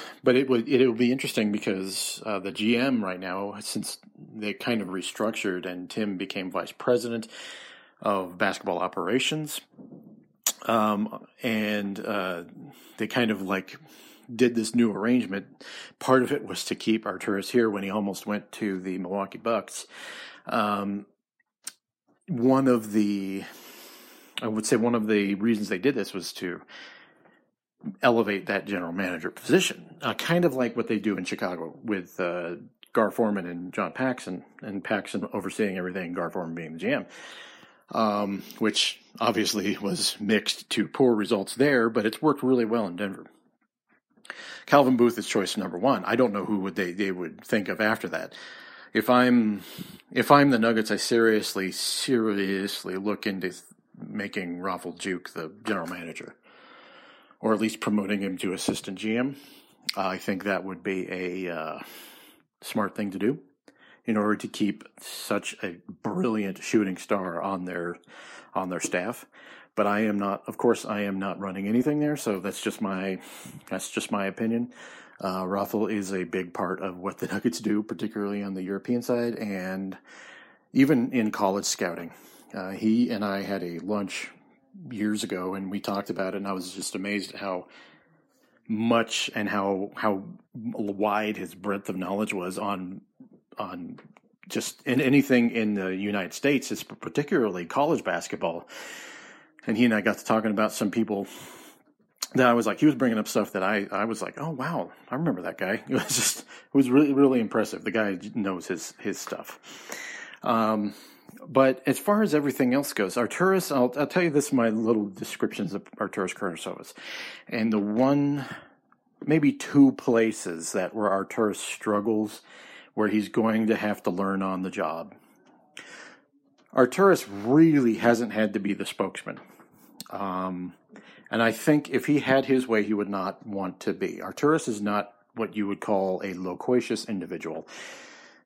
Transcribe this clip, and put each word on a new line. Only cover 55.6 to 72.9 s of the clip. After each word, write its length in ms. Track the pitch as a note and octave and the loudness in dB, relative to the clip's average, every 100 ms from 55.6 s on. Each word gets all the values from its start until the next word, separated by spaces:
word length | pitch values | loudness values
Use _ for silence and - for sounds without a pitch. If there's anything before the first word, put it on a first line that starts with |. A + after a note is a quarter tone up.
general 220 | - G2 E2+ | -4 -4 -4
manager, 480 | F2 E2+ D#2 - - _ - - - - - - - _ _ | -10 -10 -12 -14 -18 _ -20 -20 -20 -20 -20 -20 -20 _ _
or 140 | A2 | 0
at 60 | G#2+ | 2
least 200 | A2 - | 0 -2
promoting 420 | - G#2 G2 G#2 | 0 0 0 -2
him 140 | F#2+ F#2 | -2 -2
to 140 | G2 | -2
assistant 460 | F2+ - F#2+ - F#2+ | -2 -2 -2 -6 -6
G 180 | G#2+ A2+ | -2 0
M. 200 | C3 C#3 - - _ _ - - | -2 -4 -16 -20 _ _ -8 -2
Uh, 120 | F#2+ | -2
I 100 | F#2 | -2
think 260 | - F#2 | -4 -4
that 200 | G2+ F#2 | -2 -2
would 180 | F#2+ F2+ | -4 -6
be 260 | G#2 F#2 - | -4 -4 -4
a, 440 | F2+ F2+ F2+ F2+ | -6 -6 -4 -6
uh, 240 | E2 D#2+ D#2 - - - - - _ _ _ | -6 -6 -8 -14 -18 -20 -20 -20 _ _ _
smart 340 | - A2 G2+ - | -6 -2 -2 -2
thing 160 | G2+ | -6
to 60 | F2+ | 0
do 200 | G#2 D3 - _ _ _ - - | 0 0 -8 _ _ _ -20 -10
in 120 | - G#2+ | -2 0
order 180 | G#2 | 2
to 140 | G#2 G#2 | 0 -4
keep 360 | - G#2 F#2+ - - | -2 -2 -2 -12 -18
such 540 | - - - G2+ - - | -16 -14 -4 -4 -4 -8
a 140 | G2+ F2 - F#2+ | -10 -10 -16 -10
brilliant 600 | A2 F2+ B2+ A2 G2 F#2 | -6 -2 0 0 -2 -6
shooting 340 | - A2+ G2 F2+ | 2 2 4 -2
star 440 | - G2+ F#2 E2+ | -2 -2 -2 -4
on 240 | F#2 F#2+ F2+ | -4 -4 -4
their, 320 | F2 F2 F2 _ - - - - | -4 -6 -8 _ -20 -20 -20 -6
on 160 | - F#2 | -4 -2
their 100 | F2 | -4
staff. 460 | - F2+ G2 - - - - - - | -2 -2 -2 -8 -14 -20 -20 -20 -8
But 120 | - G2+ | 0 2
I 200 | G2+ A2 | 4 2
am 120 | G2+ | 2
not, 240 | G2+ G2 - | 0 -2 -6
of 100 | - | 2
course, 300 | B2 A2+ - | 2 2 0
I 160 | G#2 | -2
am 160 | G2+ F#2+ | -2 -2
not 200 | G2 - | -4 -4
running 300 | G2 F#2+ G2+ | -6 -4 0
anything 320 | A#2 C#3 D3 | 2 2 0
there, 160 | D3 D3 | 0 -2
so 240 | A#2 F#2+ | -2 -2
that's 220 | F#2+ F2+ | -4 -4
just 180 | G#2+ - | -6 -4
my, 400 | G2+ | -4